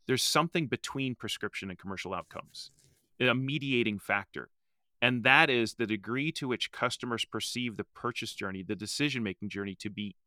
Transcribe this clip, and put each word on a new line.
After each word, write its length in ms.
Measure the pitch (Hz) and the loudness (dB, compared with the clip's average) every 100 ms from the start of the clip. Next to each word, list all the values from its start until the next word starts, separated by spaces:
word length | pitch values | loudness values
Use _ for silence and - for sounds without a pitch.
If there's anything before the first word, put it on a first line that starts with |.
| - | 0
"there's 160 | 127 | 2
something 440 | - 156 165 180 135 | 4 4 4 0 -2
between 480 | 120 - 139 131 120 | -6 -6 -4 -4 -4
prescription 540 | 110 - 104 - 98 | -6 -4 -6 -6 -8
and 80 | 87 | -8
commercial 340 | 95 92 92 | -8 -8 -6
outcomes, 580 | 90 - - - - - _ _ _ _ - | -6 -8 -12 -14 -14 -18 _ _ _ _ 0
a 140 | 127 120 | 4 4
mediating 640 | 135 147 139 123 110 101 | 0 -2 2 2 2 0
factor. 520 | - 101 98 71 60 _ _ _ _ - | 0 -2 -2 -12 -14 _ _ _ _ 0
And 200 | 120 123 | 2 4
that 260 | 123 139 160 | 6 8 8
is 240 | 120 110 - | 4 2 0
the 120 | 107 | 0
degree 440 | 107 101 127 151 | 0 -2 -2 -2
to 140 | - 135 | -2 -2
which 240 | 113 - | -2 -4
customers 540 | - 123 - 123 113 - | 0 -2 0 -2 -2 -2
perceive 500 | 110 - 123 123 101 | -4 -4 -4 -4 -4
the 100 | 101 | -8
purchase 500 | - 123 - 113 - | -4 -4 -4 -8 -6
journey, 260 | 101 95 | -6 -4
the 120 | 92 98 | -4 -4
decision-making 720 | 104 - 143 131 107 92 104 | -4 0 0 0 -2 -2 -6
journey, 240 | 101 101 92 | -6 -6 -6
to 120 | 104 | -8
be 260 | 107 104 - | -6 -8 -10